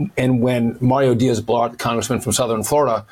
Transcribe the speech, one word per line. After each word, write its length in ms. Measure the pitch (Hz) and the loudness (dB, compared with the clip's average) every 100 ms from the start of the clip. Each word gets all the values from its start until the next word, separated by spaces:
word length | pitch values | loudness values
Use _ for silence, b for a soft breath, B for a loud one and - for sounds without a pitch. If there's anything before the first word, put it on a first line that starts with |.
| 143 - | -6 -2
and 240 | 127 127 | 0 2
when 360 | 123 123 117 - | 2 0 -2 0
Mario 320 | 127 131 135 117 | 0 2 2 2
Diaz-Balart, 560 | 123 113 104 117 117 | 2 0 0 0 -2
the 40 | - | -4
congressman 440 | 123 117 117 117 | -4 -2 -2 -4
from 100 | 110 | -2
Southern 320 | 101 123 113 | -2 0 -2
Florida, 420 | 107 147 139 110 104 | 0 2 2 0 -4